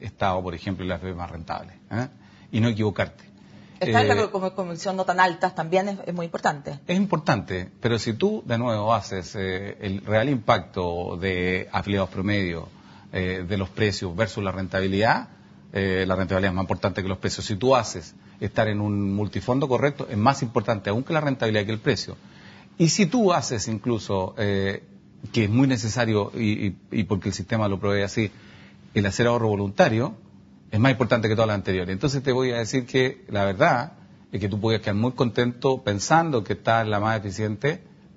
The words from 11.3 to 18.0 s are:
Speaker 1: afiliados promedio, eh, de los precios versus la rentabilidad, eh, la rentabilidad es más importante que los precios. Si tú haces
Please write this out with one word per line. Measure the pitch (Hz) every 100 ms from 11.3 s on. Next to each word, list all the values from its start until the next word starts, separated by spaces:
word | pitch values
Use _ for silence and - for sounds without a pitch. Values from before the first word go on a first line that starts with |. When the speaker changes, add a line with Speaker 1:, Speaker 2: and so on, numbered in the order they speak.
| 90 90 92 -
Speaker 1:
afiliados | 98 95 101 92
promedio, | 101 98 104 92 82 82 - - - -
eh, | 92 92 92 90
de | 98
los | 95
precios | - 107 95 95 85
versus | 110 107 98
la |
rentabilidad, | 95 95 95 95 98 110 180 254 - - - -
eh, | 101 98 92 95
la | 92
rentabilidad | 92 95 95
es | 92
más |
importante | 90 92 101 92
que | 95
los | 95
precios. | 98 - 95
Si | 101
tú | 123 127
haces | 113 -